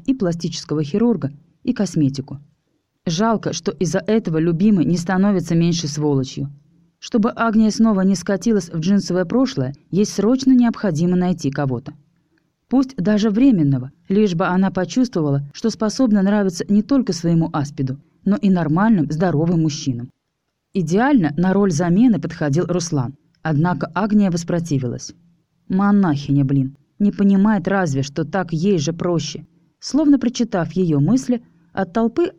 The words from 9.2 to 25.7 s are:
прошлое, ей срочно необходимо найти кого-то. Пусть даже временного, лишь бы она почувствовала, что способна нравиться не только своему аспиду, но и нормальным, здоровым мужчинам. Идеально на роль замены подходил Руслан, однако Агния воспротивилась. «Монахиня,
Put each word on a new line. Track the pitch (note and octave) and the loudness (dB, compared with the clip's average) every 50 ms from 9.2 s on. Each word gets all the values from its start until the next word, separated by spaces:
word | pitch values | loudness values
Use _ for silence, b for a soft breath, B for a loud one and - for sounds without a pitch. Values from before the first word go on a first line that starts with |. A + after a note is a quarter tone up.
| F3+ | 0
прошлое, | E3+ G3+ B3 C4+ B3+ - C#3 B2+ B2+ C#3+ - _ _ | 0 0 0 0 0 -2 -4 -4 -6 -6 -12 _ _
ей | - F#3 G#3+ | -2 0 0
срочно | - - - G3 A3 C4 C4 - C4 | 0 -2 -2 0 0 0 2 4 4
необходимо | C4 B3 A#3+ A#3 - - - G3 D#3+ C#3+ F3 F3 F3+ | 4 6 4 2 0 -2 -2 -2 0 0 0 2 2
найти | F3+ F3+ F3+ F3+ F3 - C#3 | 2 0 0 -2 -2 -4 -4
кого-то. | C3+ D#3 C#3+ C3+ B2+ A#2 - - - - _ _ _ _ _ _ _ _ _ _ _ _ _ | -4 -2 -2 -2 -4 -6 -8 -12 -18 -20 _ _ _ _ _ _ _ _ _ _ _ _ _
Пусть | - A#3 C4+ C4+ C4 - | -2 0 0 0 -2 -4
даже | - E3 G#3 G#3+ G#3 G#3 A3+ | -4 -2 0 0 2 0 0
временного, | G3 A3+ C4+ C#4 A#3 F3 D3+ C#3 C#3 B2+ B2+ C3+ - _ _ - | 2 4 4 4 4 4 2 2 0 0 -4 -8 -14 _ _ -2
лишь | G3 G#3 G#3+ G3+ F3 | 0 2 2 2 2
бы | D#3+ F#3+ | 0 0
она | E3 F3+ F#3+ G3 F#3+ | 0 2 2 0 0
почувствовала, | F#3 F#3+ F3+ F3 - B3+ B3+ A#3+ - F#3 D#3 C#3+ C#3 C#3 C#3+ C#3+ - | 0 -2 -4 -2 0 -2 -2 0 0 -2 0 0 0 -2 -4 -6 -8
что | - - A3+ | -6 -4 -4
способна | G#3 - A3 G#3+ G#3 - C4 A3+ G#3+ G3+ | -2 -2 -4 -2 0 0 2 2 2 2
нравиться | F#3+ G3 G#3 G#3 G3+ F#3+ E3+ - - - | 2 2 2 2 0 0 -2 -4 -2 0
не | G3+ G#3 G#3 | 0 0 2
только | - C#4 C4+ A3+ - - | 2 0 0 0 0 -2
своему | - - E3+ E3+ E3 D#3+ - | -2 0 2 2 2 2 0
аспиду, | - D#3 C#3+ - - - C3+ B2+ C3 - _ _ _ _ - | -2 -4 -6 -4 -4 -6 -4 -4 -6 -8 _ _ _ _ -2
но | F#3+ G#3 | -2 0
и | G3+ - F#3+ | 2 2 2
нормальным, | F#3 F3 E3 D3 D3+ E3+ G#3 A3+ A3+ F3+ C#3+ - | 2 2 2 0 0 2 4 4 4 2 2 0
здоровым | D#3+ D3+ F#3+ F3+ E3 C#3 E3 E3 F3+ E3 | -2 0 0 0 0 0 0 2 2 2
мужчинам. | D#3+ D#3 C#3+ - - C#3 A#2+ A#2 A#2+ - _ _ _ _ _ _ _ _ _ _ _ _ - | 0 0 -2 -4 -4 -6 -6 -6 -8 -12 _ _ _ _ _ _ _ _ _ _ _ _ -4
Идеально | G3 E3+ D3+ F3+ G#3 B3 C#4 D4+ A#3+ E3 - - | -4 -2 0 0 2 2 4 4 2 2 0 0
на | - F3 F#3+ F#3+ | 0 0 2 2
роль | G3+ G3+ G3 | 2 2 2
замены | D#3+ C#3 F3+ E3+ E3+ G3+ B3 C4 G#3 D3 | 2 0 0 2 4 4 4 4 4 2
подходил | D3+ E3+ - - D#3 D3 C#3 E3 F3+ | -2 -6 -6 -4 -2 0 0 0 0
Руслан, | E3 F3 F3+ F3 - D#3 C#3 A#2+ A#2 C3 _ _ _ _ _ | 0 -2 -4 -4 -2 -4 -4 -4 -4 -8 _ _ _ _ _
однако | - D#3+ D3+ C#3 D#3+ F3+ F3 C3+ - - - | -4 -2 0 0 0 0 -2 -2 -6 -6 -4
Агния | F3 G#3 G#3+ G#3+ G#3+ G3+ F#3+ | -4 -2 2 2 2 2 2
воспротивилась. | E3+ E3+ E3+ E3+ F3 E3+ E3+ E3+ C#3+ C3 B2 A#2+ B2 B2+ - - - _ _ _ _ _ _ _ _ _ _ | 0 -2 -4 -4 -4 -4 -2 -2 -2 -2 -2 -4 -8 -8 -12 -16 -18 _ _ _ _ _ _ _ _ _ _
«Монахиня, | - | -4